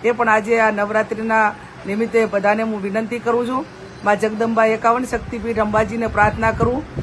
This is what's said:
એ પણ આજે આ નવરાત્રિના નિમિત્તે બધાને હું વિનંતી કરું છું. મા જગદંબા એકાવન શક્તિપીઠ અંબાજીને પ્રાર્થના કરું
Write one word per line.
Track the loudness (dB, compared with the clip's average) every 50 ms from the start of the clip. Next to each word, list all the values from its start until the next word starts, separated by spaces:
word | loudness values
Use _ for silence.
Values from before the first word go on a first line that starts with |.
| 0
એ | 0
પણ | 0 2 2 4
આજે | 4 2 4 2 2 4
આ | 4 2
નવરાત્રિના | 2 0 -2 0 0 0 0 0 -4 -4 -2 0 2 2 2 2 0 -4 -16 -18 -18 -12 -8
નિમિત્તે | -6 -2 -2 -2 2 2 2 2
બધાને | 4 0 2 2 2 2 2
હું | 0 -4 -4 -4
વિનંતી | -4 -2 -2 -2 -4 -4 -6 -4
કરું | -2 0 0 0 0
છું. | -2 -2 -4 -4 -6 -14 -18 -18 -18 -14 -4 0
મા | 0 2
જગદંબા | 2 0 -2 0 -2 -2 0 2 4 4
એકાવન | 4 2 2 2 2 2 2 0
શક્તિપીઠ | -4 -4 -6 -6 -6 -8 -6 -6 -4 -2 0
અંબાજીને | 0 2 2 2 0 0 -2 -4 -4
પ્રાર્થના | -2 2 2 2 2 2 0 0 0
કરું | 2 2 0 0 0 -2 -6 -6 -10 -8